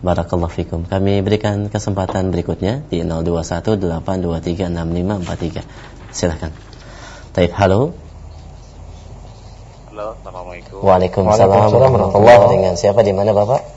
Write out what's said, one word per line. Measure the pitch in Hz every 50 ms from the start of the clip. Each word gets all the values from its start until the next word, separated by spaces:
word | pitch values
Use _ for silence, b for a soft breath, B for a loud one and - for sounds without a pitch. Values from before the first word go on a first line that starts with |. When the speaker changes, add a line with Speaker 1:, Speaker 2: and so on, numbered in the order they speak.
| -
Speaker 1:
Barakallahu | 90 87 87 85 85 - 90 85 82 -
fikum. | - 87 - - 82 85
Kami | 85 - 95 95 98 98 101 95
berikan | 101 104 104 107 107 104 101 104 104 -
kesempatan | 107 101 - 98 95 190 - - 98 92 95
berikutnya | 87 87 82 - 82 - - 92 117 139 151 - -
di | 85 82 82
nol | 82 80 82
dua | 85 85 82
satu | 80 - 87 85 82 - 110 101
delapan | 92 87 82 82 85 - 95 92
dua | 90 87 82 82 85
tiga | 87 87 82 95 87
enam | 87 85 85 82 85
lima | 87 87 95 104
empat | 101 90 87 87 87
tiga. | - 82 76 - - B B B B B B B B B -
Silahkan. | - - 87 80 - - 78 78 - - B B B B B B B B B B B B B B
Taib, | - 90 87 -
halo. | - 101 92 95 104 127 160 175 - - - - - - - - - - - - - - - - - - - - - - - - - - - - - - - - - - - - - - -
Speaker 2:
Halo, | - 104 104 107 113 -
assalamualaikum. | - 98 90 90 90 90 90 90 90 - 92 95 95
Speaker 1:
Waalaikumsalam | 98 92 92 92 90 - - 95 104 107 107 98 95
Speaker 3:
Waalaikumsalam | 98 101 104 107 107 120 131 131
Speaker 1:
warahmatullahi | 127 110 101 98 98 101 104 113 120
wabarakatuh. | - 101 98 98
Dengan | 95 95 92 90
siapa, | 87 - 101 101 107
di | - - 95
mana, | 95 101 104 107
Bapak? | 98 104 107 127 151 - - -